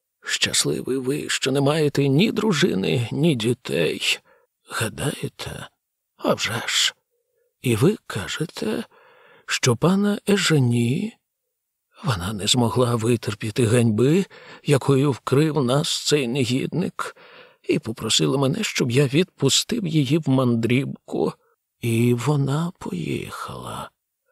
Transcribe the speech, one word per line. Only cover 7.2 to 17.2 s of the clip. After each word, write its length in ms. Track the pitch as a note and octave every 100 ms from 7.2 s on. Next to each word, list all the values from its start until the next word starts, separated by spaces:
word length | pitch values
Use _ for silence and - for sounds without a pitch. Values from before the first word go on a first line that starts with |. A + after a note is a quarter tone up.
| _ _ _ _
І 140 | B2+
ви 220 | G#2+ D#3+ A3 -
кажете, 760 | G#2+ D#2+ - D#3 - G#3+ A#3 - _ _ _ _ _
що 300 | - - C3
пана 440 | A#2 E3 G3 G3+ G3+ -
Ежені, 880 | G3 E3+ D#3 A#2+ A#2+ A#2 E3 A3 - _ _ _ _ _ _ _ -
вона 300 | E3+ F#2+ F2+
не 140 | G#2 G#2+
змогла 480 | B2+ A2+ B2 A#2+
витерпіти 720 | A#2+ A2+ A#2 - G#2 A2 C3+
ганьби, 600 | A2 B2 A2+ G#2+ C3 F#3 F#3 - - -
якою 480 | - C#3 - C3+ C#3
вкрив 520 | A#2 - C3 D#3 D3
нас 440 | A#2+ C#3+ D#3+ - -
цей 200 | D3 A#2+
негідник, 880 | C#3 A#2 B2+ - D#3+ F#3 - - -